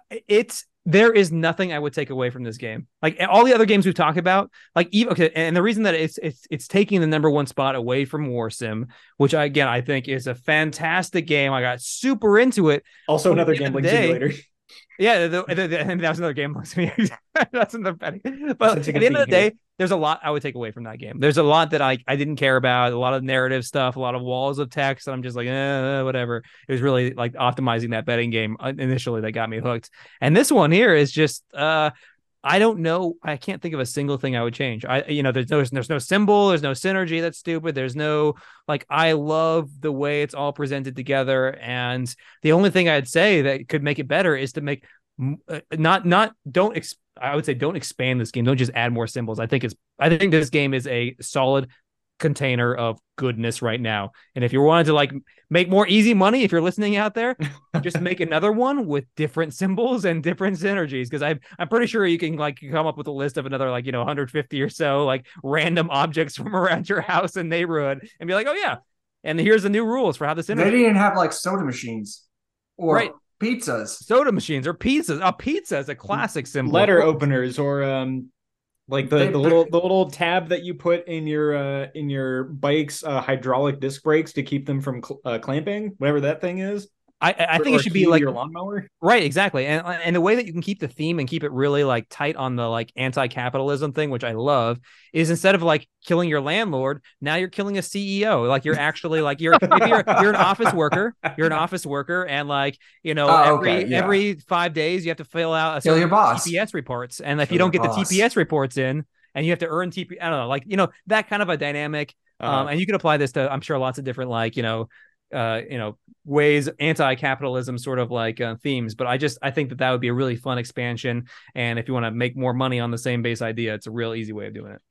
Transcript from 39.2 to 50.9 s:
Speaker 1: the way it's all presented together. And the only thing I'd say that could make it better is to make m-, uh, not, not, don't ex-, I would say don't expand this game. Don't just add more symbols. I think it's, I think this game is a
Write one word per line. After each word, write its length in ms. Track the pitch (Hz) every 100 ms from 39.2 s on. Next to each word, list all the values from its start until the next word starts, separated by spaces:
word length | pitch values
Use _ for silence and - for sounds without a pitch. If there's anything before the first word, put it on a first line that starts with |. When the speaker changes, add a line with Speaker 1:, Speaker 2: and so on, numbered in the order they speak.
| 147 156 160 165 143 143
Speaker 1:
the 140 | 156
way 300 | 139 143 147
it's 100 | 143
all 180 | 143 143
presented 420 | 143 143 139 135
together. 640 | 131 131 135 131 131 131 143
And 520 | 120 123 123 127 123 - - _
the 100 | 156
only 180 | 165 196
thing 200 | 185 170
I'd 180 | 151 127
say 360 | 165 202 180
that 260 | 139 139 131
could 120 | 156
make 160 | 147 147
it 120 | 131
better 260 | 151 185 143
is 160 | 135
to 80 | -
make 220 | 143 143 _ _ _ -
m-, 200 | 131 147 -
uh, 140 | 156 -
not, 340 | 160 160 190 175
not, 300 | 180 220 - 143
don't 240 | 151 208 165
ex-, 220 | - - _ -
I 160 | 127
would 120 | 147 156
say 80 |
don't 240 | 127 139 180
expand 420 | - - 131 127
this 120 | 110
game. 120 | 123
Don't 140 | 120 135
just 140 | 127 120
add 160 | 117
more 160 | 120 113
symbols. 320 | 131 113 110
I 80 | 113
think 160 | 135
it's, 120 | 120 - _ -
I 120 | 151
think 220 | 165 196
this 180 | 156 143
game 240 | 151 139
is 120 | 131
a 300 | 135